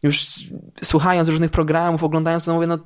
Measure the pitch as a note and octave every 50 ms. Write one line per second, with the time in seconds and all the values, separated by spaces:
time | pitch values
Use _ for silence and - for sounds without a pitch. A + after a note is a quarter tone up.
0 | - C#3+ C#3+ - - - - - - - - - - - - - - - - D#3
1 | D3 F#3 F3+ E3+ E3 E3 D#3 D#3+ E3+ D#3+ - - D#3+ D#3 D#3+ E3 E3+ F3 E3 D#3
2 | E3+ D#3 D#3+ D#3+ D#3 E3 E3 E3+ D#3+ E3+ E3 E3 E3+ E3+ E3+ D#3 -